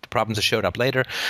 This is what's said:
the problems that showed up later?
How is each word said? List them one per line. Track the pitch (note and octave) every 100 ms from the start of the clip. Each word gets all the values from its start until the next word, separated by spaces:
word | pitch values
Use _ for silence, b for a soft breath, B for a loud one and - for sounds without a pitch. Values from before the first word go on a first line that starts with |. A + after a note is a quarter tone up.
the | -
problems | A#2 A2 G#2+
that |
showed | - A2+
up | F#2+ A2
later? | B2+ C3 - B